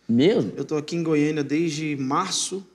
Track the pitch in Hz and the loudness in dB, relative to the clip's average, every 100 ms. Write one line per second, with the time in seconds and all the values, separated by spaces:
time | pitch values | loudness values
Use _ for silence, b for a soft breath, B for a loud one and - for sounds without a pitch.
0 | - 117 160 233 - - 135 151 147 170 | 0 4 6 4 0 -4 -4 -4 -4 -4
1 | 160 151 151 147 139 147 170 147 156 139 | 0 2 2 0 -2 0 0 -2 -4 -4
2 | 131 151 185 - - 190 190 | -2 -2 -2 -4 -4 -8 -12